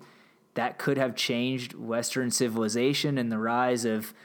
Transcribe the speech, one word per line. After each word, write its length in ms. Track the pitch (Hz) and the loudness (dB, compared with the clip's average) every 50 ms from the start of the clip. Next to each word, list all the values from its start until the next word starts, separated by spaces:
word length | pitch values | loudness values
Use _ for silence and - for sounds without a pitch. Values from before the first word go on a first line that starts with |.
| - - - - - _ _ _ _ _ - | -16 -20 -20 -20 -20 _ _ _ _ _ -4
that 240 | - 117 120 - - | -4 -2 -2 -4 -2
could 200 | - 147 139 135 | -2 0 2 2
have 180 | 135 127 110 | 2 0 0
changed 580 | - - - 127 117 123 127 131 127 123 120 - | -2 -2 0 0 0 0 0 -2 -2 -6 -8 -10
Western 560 | - 117 113 113 120 113 - - 135 127 120 | -10 -6 -4 -2 -2 -2 -2 -2 -2 0 0
civilization 880 | 110 - 131 117 110 117 113 107 110 120 123 139 143 143 - 151 143 131 | 2 2 2 2 2 2 0 2 2 2 2 2 2 2 0 0 0 0
and 120 | 120 117 | 0 0
the 80 | 113 110 | -2 -2
rise 460 | 110 113 117 123 127 127 127 120 117 | 0 0 2 2 2 2 2 2 2
of, 280 | 117 110 107 110 - - - - | 0 0 0 -2 -6 -12 -18 -20